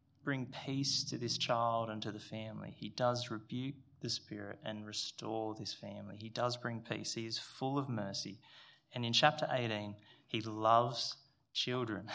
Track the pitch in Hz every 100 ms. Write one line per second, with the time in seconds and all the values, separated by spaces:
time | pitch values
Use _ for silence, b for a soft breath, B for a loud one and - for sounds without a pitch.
0 | _ _ 147 135 120 - - 135 135 -
1 | - 127 120 - - 120 117 113 113 110
2 | 110 104 - 110 110 107 107 - - 107
3 | 123 120 - 110 - 123 131 135 - -
4 | 123 - - 104 101 98 - 107 107 104
5 | - - 113 110 110 107 101 - 104 101
6 | 101 101 113 120 123 120 123 117 113 110
7 | 107 117 113 113 - - 135 139 131 113
8 | 98 98 101 98 B B B B _ 123
9 | 117 113 151 156 143 135 117 104 104 101
10 | B B _ 113 107 107 110 117 127 131
11 | - - - _ _ - - 127 117 98
12 | 101